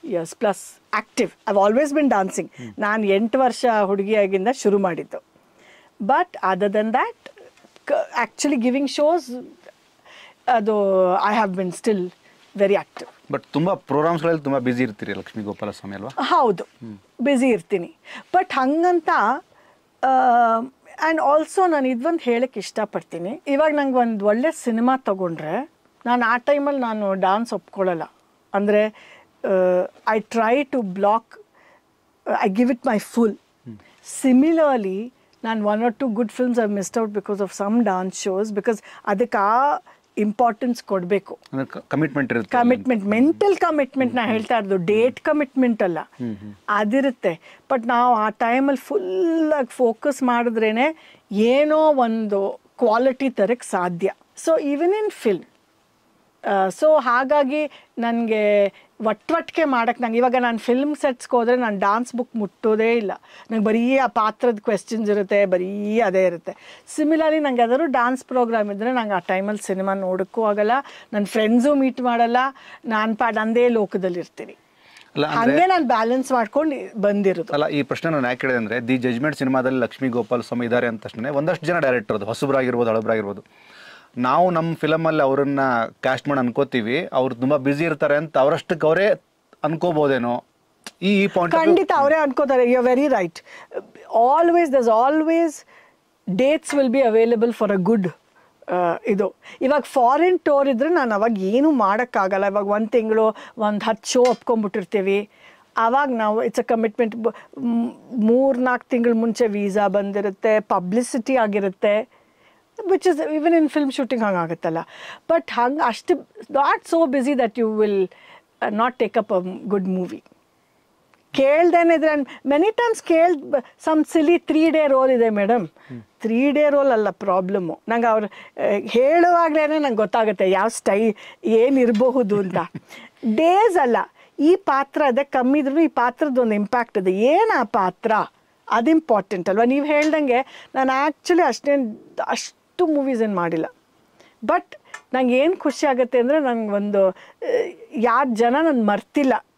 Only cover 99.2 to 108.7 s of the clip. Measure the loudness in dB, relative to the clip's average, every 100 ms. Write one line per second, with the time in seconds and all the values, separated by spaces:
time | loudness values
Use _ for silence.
99.2 | -2 -6 -20 -4 0 0 0 2 2 4
100.2 | 2 2 2 2 2 0 0 0 0 0
101.2 | 0 0 0 2 2 2 2 0 -2 -2
102.2 | 0 0 0 -2 -2 -2 0 0 0 2
103.2 | 2 0 -18 -4 -4 -2 -4 -4 -2 2
104.2 | 2 2 -2 -2 -2 -6 -4 -2 0 -2
105.2 | -4 _ -20 -20 _ -2 2 2 0 0
106.2 | 0 0 -2 -4 0 0 0 0 -2 0
107.2 | -4 -4 -20 -8 -2 -2 -2 -8 -10 0
108.2 | 2 4 4 2 0